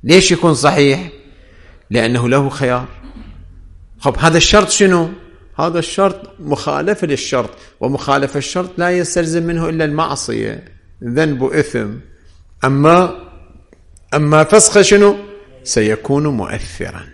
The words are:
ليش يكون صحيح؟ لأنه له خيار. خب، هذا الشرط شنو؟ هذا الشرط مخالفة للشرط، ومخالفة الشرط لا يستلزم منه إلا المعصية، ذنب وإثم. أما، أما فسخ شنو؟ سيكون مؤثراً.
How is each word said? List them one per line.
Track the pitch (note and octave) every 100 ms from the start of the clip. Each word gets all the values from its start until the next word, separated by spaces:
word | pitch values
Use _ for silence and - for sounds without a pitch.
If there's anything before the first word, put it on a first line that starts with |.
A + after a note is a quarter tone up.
ليش | A#2+ F3+ F3+
يكون | E3+ F3
صحيح؟ | D3 D3 E3 C#3+ C3 F2 - - - - - - - _
لأنه | A2+ A2+ B2 A#2+
له | C3+ C#3
خيار. | - C3 B2 B2+ - - - - - - - - - - -
خب، | C#3+ -
هذا | E3 D#3+
الشرط | D#3 G#3 F#3+
شنو؟ | - G3 F3+ E3 - - - - -
هذا | D#3+ E3+
الشرط | D#3+ - G3 - - -
مخالفة | D3+ C#3+ - C#3+ E3 G#3 E3
للشرط، | C3+ - C3 A2 - - _
ومخالفة | B2 C#3 - C#3 C3+ C#3+
الشرط | C3+ F3+ F3+ -
لا | F3 F3+
يستلزم | E3+ - E3 E3
منه | E3 E3 E3
إلا | D#3+ D#3
المعصية، | D3+ D#3+ C#3 - A2+ G#2+ G#2+ - - _ -
ذنب | A#2+ B2 D#3+ C3+
وإثم. | C3 D3+ C#3+ - G#2 A#2 - - _ - - -
أما، | C3 C#3 D3+ F3 F3+ - - - - - _ _ _ - _
أما | D3 D3+ D3+
فسخ | D#3 G#3+ - G#3
شنو؟ | G3 G3+ G3+ G3+ - - - -
سيكون | - - G#2+ G#2+ - C#3 D3+
مؤثراً. | B2+ F#2+ G#2 - - - F2+ -